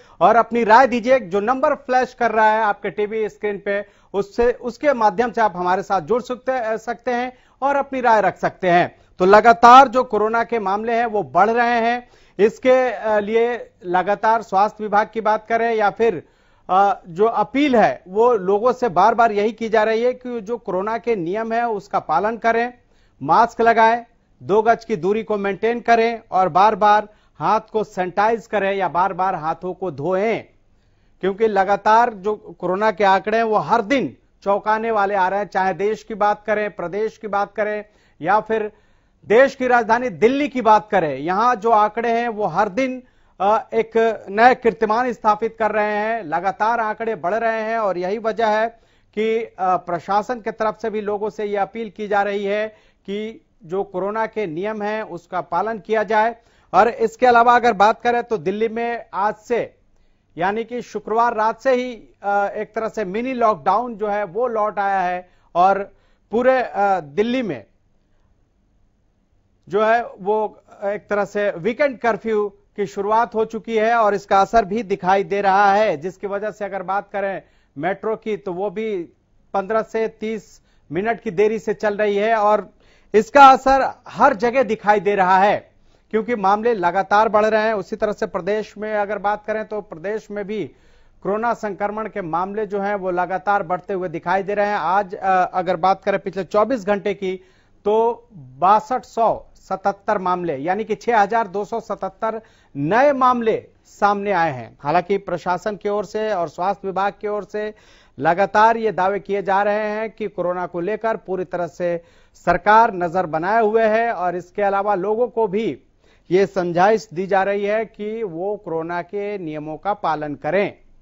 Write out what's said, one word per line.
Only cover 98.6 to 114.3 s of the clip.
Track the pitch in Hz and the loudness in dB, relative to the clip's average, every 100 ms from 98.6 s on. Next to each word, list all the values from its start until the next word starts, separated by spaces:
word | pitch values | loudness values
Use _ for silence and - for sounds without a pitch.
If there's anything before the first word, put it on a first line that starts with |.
| 180 214 214 254 | 2 2 2 -6
सौ | - - 214 143 - - | -4 -2 0 0 -6 -20
सतहत्तर | - 190 190 196 - 208 | -10 -4 -4 -4 -2 -2
मामले | 180 180 175 135 | 0 -2 -2 -4
यानी | 151 190 | -4 -4
कि | 214 214 | -4 -4
छह | - 233 | 0 2
हजार | 202 226 214 | 2 0 -2
दो | 190 202 | -6 -6
सौ | 233 | -8
सतहत्तर | - 202 190 - 220 220 - _ _ 143 | -8 -8 -8 -6 -6 -6 -12 _ _ -6
नए | 147 220 294 | 0 4 4
मामले | 262 254 247 220 156 - _ _ | 4 2 2 0 -2 -4 _ _
सामने | - 202 202 202 | -2 0 0 0
आए | 185 165 | 0 0
हैं। | 127 120 - | -2 -12 -10
हालांकि | 143 170 175 196 | -2 0 0 -4
प्रशासन | 196 175 180 175 220 202 | -4 -6 -4 -4 -6 -6
की | 208 | -4
ओर | 208 190 | -4 -4
से | 214 214 | -6 -4
और | 190 165 | -4 -4
स्वास्थ्य | - 180 196 196 | -4 -4 -4 -6
विभाग | 180 202 196 | -4 -4 -4
की | 208 | -6
ओर | 208 | -6
से | 185 208 214 208 _ _ _ - | -8 -8 -10 -12 _ _ _ -4
लगातार | 151 175 196 214 220 233 | 0 0 2 4 4 4
ये | 214 | 0
दावे | 175 185 202 | 0 -2 -2
किए | - 202 | -4 -6
जा | 185 190 | -2 0
रहे | 208 208 214 | 0 -2 -4
हैं | 214 220 | -6 -8
कि | - 208 | -8 -8
कोरोना | - 175 180 175 | -6 -4 -4 -6
को | 180 | -6
लेकर | 175 214 226 220 | -6 -4 -4 -4
पूरी | - 185 | -6 -8
तरह | 180 175 170 | -6 -6 -6
से | - 175 170 - _ _ | -4 -4 -4 -8 _ _
सरकार | _ - 180 208 214 233 | _ -2 2 6 6 6
नजर | 190 175 180 175 | 2 -2 -2 -2
बनाए | 156 175 226 | -2 0 2
हुए | 214 226 | 2 2
है | 220 214 233 | 2 2 0
और | 220 180 | -2 -4